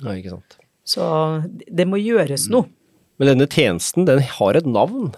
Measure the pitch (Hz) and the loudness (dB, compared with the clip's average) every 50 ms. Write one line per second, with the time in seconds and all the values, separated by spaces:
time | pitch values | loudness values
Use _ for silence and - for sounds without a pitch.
0 | 135 113 98 92 92 92 85 - - _ _ _ _ _ _ _ - - - 202 | -8 -8 -10 -10 -10 -12 -14 -16 -18 _ _ _ _ _ _ _ -8 -6 -4 -4
1 | 175 165 160 156 156 156 160 156 156 185 196 - - - 175 170 180 180 196 202 | -2 -2 0 0 0 -2 -2 -4 -6 -8 -10 -14 -14 -6 -2 -2 0 0 0 -2
2 | 208 226 233 208 160 135 139 135 - - 247 254 - - _ _ _ _ _ _ | 0 0 2 2 2 0 -2 -4 -2 0 0 0 0 -2 _ _ _ _ _ _
3 | _ _ _ - 135 139 135 127 143 143 - - 135 104 87 85 - - - 170 | _ _ _ 2 4 4 4 4 2 2 2 2 2 2 0 -2 -4 -4 -2 0
4 | 185 165 131 139 131 - - - 104 98 117 165 170 135 113 104 123 180 247 269 | 2 4 4 2 2 0 -2 0 2 2 2 2 2 2 2 2 0 0 0 -6
5 | 214 139 - | -6 -8 -8